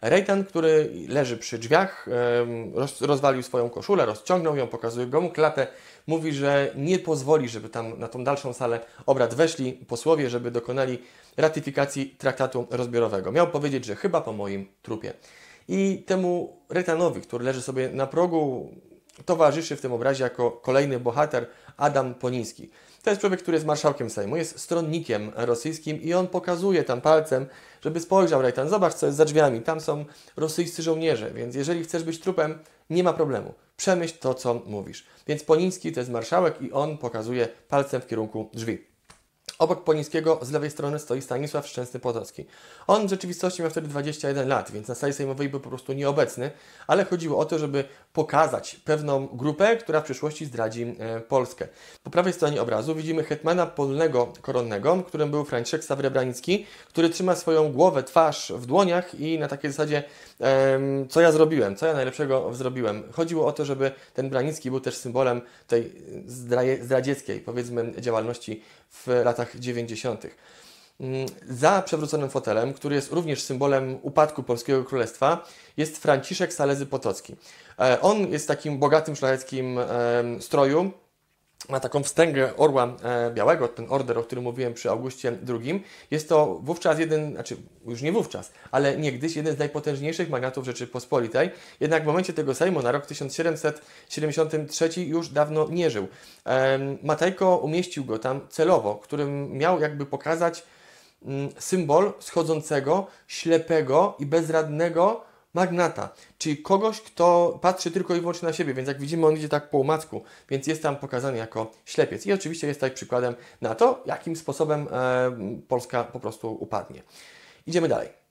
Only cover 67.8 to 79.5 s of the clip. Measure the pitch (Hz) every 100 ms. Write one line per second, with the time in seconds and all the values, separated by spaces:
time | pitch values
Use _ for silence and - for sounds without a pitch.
67.8 | 117 - 120 113 110 120 - 107 - -
68.8 | _ - - 123 120 120 120 - 123 120
69.8 | 117 110 127 107 - - - - - -
70.8 | _ _ 131 131 131 - 131 123 147 196
71.8 | 185 160 147 151 139 135 120 107 123 139
72.8 | 147 143 139 156 165 139 - 131 143 135
73.8 | 131 131 143 147 151 151 123 120 - 135
74.8 | 123 135 110 - 135 170 - - - -
75.8 | 151 151 - 139 131 185 175 - 143 139
76.8 | 135 135 113 95 - - - - - -
77.8 | 127 123 175 214 185 143 - 143 151 143
78.8 | 143 156 156 143 131 131 131